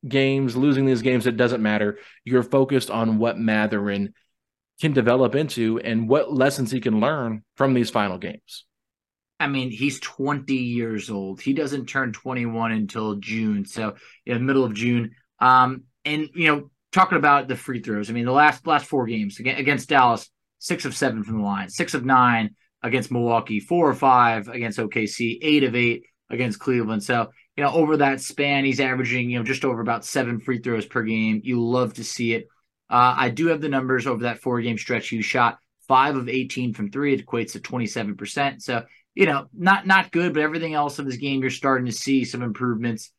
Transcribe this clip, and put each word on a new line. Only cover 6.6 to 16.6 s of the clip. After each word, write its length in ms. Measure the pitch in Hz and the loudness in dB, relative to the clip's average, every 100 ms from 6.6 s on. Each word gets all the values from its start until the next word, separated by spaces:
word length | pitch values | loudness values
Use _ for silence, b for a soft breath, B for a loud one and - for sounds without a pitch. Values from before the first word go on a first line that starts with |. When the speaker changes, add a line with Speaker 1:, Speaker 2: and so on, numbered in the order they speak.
| 120 | -4
Speaker 1:
he 80 | 127 | -2
can 200 | 123 107 | 0 2
learn 440 | 120 156 120 110 _ _ | 2 0 -4 -6 _ _
from 200 | 139 127 | 2 2
these 160 | 113 | 2
final 260 | 113 101 90 | 0 -2 -4
games. 480 | 87 - _ - _ _ _ _ _ _ _ _ | -10 -12 _ -20 _ _ _ _ _ _ _ _
Speaker 2:
I 60 | 147 | -2
mean, 240 | 135 127 | -2 -4
he's 300 | 107 139 135 | -2 -2 -2
twenty 560 | - - 135 143 135 135 | -12 -6 -2 -2 -2 -2
years 560 | 123 120 113 110 98 | 0 -2 -2 -4 -6
old. 280 | 104 95 95 | -6 -6 -6
He 140 | - | -2
doesn't 320 | 139 143 139 120 | -2 -2 -6 -6
turn 280 | 139 127 | -4 -4
twenty-one 580 | 107 131 127 117 113 113 | -6 -8 -4 -4 -2 -2
until 460 | 110 101 113 110 101 | -2 -4 -4 -4 -6
June, 480 | 101 110 110 104 98 | -6 -4 -2 -2 -4
so, 280 | - 110 - B B - | -6 -6 -8 B B -6
you 80 | |
know, 60 | 120 | -2
middle 260 | 127 135 127 | 0 2 0
of 80 | |
June. 380 | 104 120 120 117 b b _ | 0 0 0 -2 b b _
Um, 440 | 127 127 127 131 _ _ | 4 6 4 0 _ _
and, 260 | 147 151 151 | -6 -4 -4
you 140 | 170 160 | 0 2
know, 240 | 147 | 2